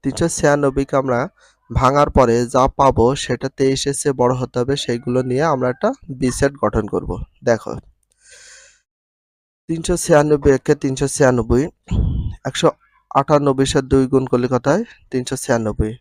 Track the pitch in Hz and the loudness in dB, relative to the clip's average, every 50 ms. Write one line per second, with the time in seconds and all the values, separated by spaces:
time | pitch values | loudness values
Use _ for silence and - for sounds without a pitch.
0 | - 139 131 - 170 165 - - - 147 143 147 143 139 135 143 139 - - 139 | -4 -6 -2 -2 -2 -2 -2 0 0 2 2 2 0 0 0 -2 -4 -2 -2 -2
1 | 135 131 123 120 135 190 _ _ _ _ _ _ _ _ 117 120 131 131 139 147 | 0 0 -2 -2 -2 -4 _ _ _ _ _ _ _ _ -2 2 2 4 4 4
2 | 147 - - 143 127 117 113 120 123 120 - 127 127 139 - - 139 135 - - | 2 4 4 4 4 4 4 2 0 0 2 2 2 2 2 2 2 2 4 4
3 | 113 120 139 - - - 123 120 - 135 _ - 139 135 135 131 - 143 139 - | 2 2 2 -2 -4 -6 -6 -4 -4 -10 _ 0 0 0 0 0 -2 -4 -6 -2
4 | - 147 135 127 123 123 131 127 127 123 - 123 123 135 139 135 - - 120 120 | -2 -2 0 2 2 0 2 0 -4 -4 -4 -4 -2 -2 -4 -4 -2 -4 -6 -4
5 | 123 123 123 127 127 127 123 131 156 165 147 127 127 127 127 _ - 220 269 _ | -4 -2 -2 -2 -2 0 -2 -2 0 0 0 0 -2 -4 -4 _ -2 -4 -4 _
6 | - 175 139 127 135 127 117 - - 139 139 139 - 107 - 113 104 101 - 90 | -12 -16 -8 -4 -4 -4 -2 0 -2 -2 -2 -2 -4 -2 -2 -2 -4 -2 -4 -6
7 | - - 87 95 - _ _ _ - 127 117 107 - - - - _ - _ _ | -4 -6 -8 -10 -10 _ _ _ -2 -2 -2 -2 -2 -10 -12 -12 _ -20 _ _
8 | _ _ _ _ _ _ - - - - - - _ _ _ _ _ _ _ _ | _ _ _ _ _ _ -20 -20 -20 -20 -20 -20 _ _ _ _ _ _ _ _
9 | _ _ _ _ _ _ _ _ _ _ _ _ _ - 165 165 165 - 180 165 | _ _ _ _ _ _ _ _ _ _ _ _ _ -8 -8 -6 -4 -4 -4 -4
10 | - - 170 147 147 151 151 143 139 147 135 127 _ - 147 143 - 139 131 135 | 2 4 4 4 4 4 0 2 4 2 2 2 _ -2 -2 0 0 -6 -4 -2
11 | 147 135 - - 147 127 123 120 110 117 123 123 143 175 _ _ _ - - - | -4 -6 0 2 2 4 4 2 0 0 0 0 0 -2 _ _ _ -4 -2 -2
12 | - - - - - - - - _ 131 - - - 165 - _ _ _ _ _ | 0 -2 -2 -4 -6 -8 -10 -8 _ -8 -6 0 0 0 0 _ _ _ _ _
13 | _ _ - 135 139 - 156 143 143 143 135 131 135 131 - - - 131 139 135 | _ _ -2 -2 2 2 2 2 4 2 2 2 0 2 2 -2 0 2 2 2
14 | 131 127 139 131 131 127 - 123 123 127 131 120 - 139 151 202 233 - - _ | 2 2 0 0 0 0 0 0 0 0 -2 -2 0 0 0 0 -2 -6 -12 _
15 | _ _ - 131 127 - 135 - - - 123 117 113 107 104 - 113 107 117 - | _ _ -6 -6 -4 -4 -8 -8 -2 -2 -2 0 0 -4 -2 -2 -4 -4 -4 -12